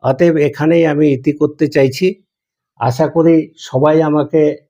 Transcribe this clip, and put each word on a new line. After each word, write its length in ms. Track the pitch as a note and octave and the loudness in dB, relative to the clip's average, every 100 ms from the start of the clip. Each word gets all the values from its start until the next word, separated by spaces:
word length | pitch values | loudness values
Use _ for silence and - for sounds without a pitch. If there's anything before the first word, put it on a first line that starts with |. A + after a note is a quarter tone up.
অতএব 360 | B2 C3+ F3 D#3+ | -4 0 2 2
এখানেই 500 | D3 - D3+ E3+ E3 | -2 -2 0 2 0
আমি 220 | D3 D3+ | 0 0
ইতি 240 | C3+ D#3 | 0 -2
করতে 360 | D3 D3+ D3+ D3+ | -2 -4 -2 -2
চাইছি। 540 | D3 C3+ C3+ F#3 G#3+ _ _ _ _ _ _ | 0 0 0 -4 -4 _ _ _ _ _ _
আশা 300 | A#2 B2 D#3 | -4 -2 -2
করি 460 | E3 E3 E3 D#3 _ | 2 2 2 0 _
সবাই 440 | - C3 D3+ D#3 | -8 -2 2 2
আমাকে 540 | D#3 D3+ D3 D#3+ D3+ D3 _ | 0 0 -2 0 0 -2 _